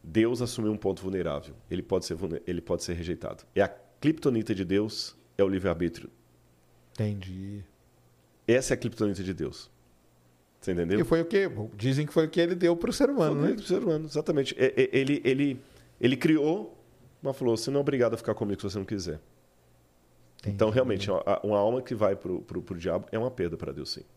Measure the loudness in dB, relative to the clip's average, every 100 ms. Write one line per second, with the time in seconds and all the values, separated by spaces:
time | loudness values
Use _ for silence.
0 | 0 2 4 2 -2 -2 -2 0 -2 -2
1 | -4 -2 -2 -4 -8 -20 -8 -8 -2 -2
2 | -2 -6 -6 -6 -6 -8 -2 -4 -2 -6
3 | -6 -6 -8 -12 -4 0 0 -2 -20 _
4 | 0 2 2 2 0 -2 2 2 0 -4
5 | -10 -14 _ 2 2 4 0 0 -2 -4
6 | -18 _ _ _ _ _ _ _ _ -4
7 | -4 -4 -8 -12 -12 -12 -16 _ _ _
8 | _ _ _ _ 2 2 4 -2 -2 -2
9 | -2 0 -6 -4 -6 -8 -20 _ _ _
10 | _ _ _ _ _ _ -4 0 2 2
11 | 4 2 4 0 0 -4 -10 -4 0 0
12 | 2 2 2 2 2 2 2 2 -2 2
13 | 2 4 2 2 2 0 -2 0 0 -2
14 | -2 -4 0 0 0 2 2 4 2 4
15 | 2 2 2 2 0 -2 -12 -20 -20 _
16 | 2 4 4 4 2 0 -6 -16 -20 _
17 | -20 _ -6 -2 0 0 0 0 2 4
18 | 2 2 -2 -2 -2 -2 -4 -6 -4 -4
19 | -4 -8 -12 _ _ _ _ _ _ _
20 | _ _ _ -10 -8 2 4 4 2 0
21 | 0 0 0 0 2 4 4 2 -4 0
22 | 2 2 -4 -6 -6 -10 -8 -6 -2 -2
23 | -2 -4 -4 -2 -4 -4 -8 -8 -8 -10
24 | -12